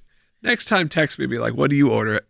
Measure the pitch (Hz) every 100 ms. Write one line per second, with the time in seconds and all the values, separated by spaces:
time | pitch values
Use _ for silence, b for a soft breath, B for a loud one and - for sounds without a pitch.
0 | - _ _ _ - 233 - 196 160 165
1 | 151 - 131 117 117 117 139 143 139 110
2 | 110 107